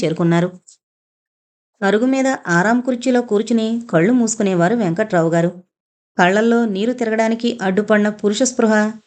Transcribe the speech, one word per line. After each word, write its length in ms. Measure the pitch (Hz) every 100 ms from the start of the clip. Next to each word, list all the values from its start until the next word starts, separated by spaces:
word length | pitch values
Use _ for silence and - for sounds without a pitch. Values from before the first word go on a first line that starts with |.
చేరుకున్నారు. 480 | 156 160 170 170 180 180 _ _ _ _ _ _ _ _ _ _ _ -
అరుగు 220 | 196 208 254
మీద 220 | 269 262
ఆరాం 540 | 254 - 170 202 247
కుర్చీలో 400 | 247 240 262 247
కూర్చుని 640 | 240 208 220 233 220 233 -
కళ్ళు 220 | 165 190
మూసుకునేవారు 600 | 254 226 - 202 180 170 233
వెంకట్రావు 540 | 180 170 214 175 165
గారు. 340 | 170 170 175 _ _ _ _ _ -
కళ్ళల్లో 460 | 180 202 226 233 226
నీరు 280 | 190 226
తిరగడానికి 680 | 247 220 220 226 226 240 226
అడ్డుపడిన 480 | 190 190 208 214 208
పురుష 340 | 208 202 214
స్పృహ 480 | 254 254 226 214 214 220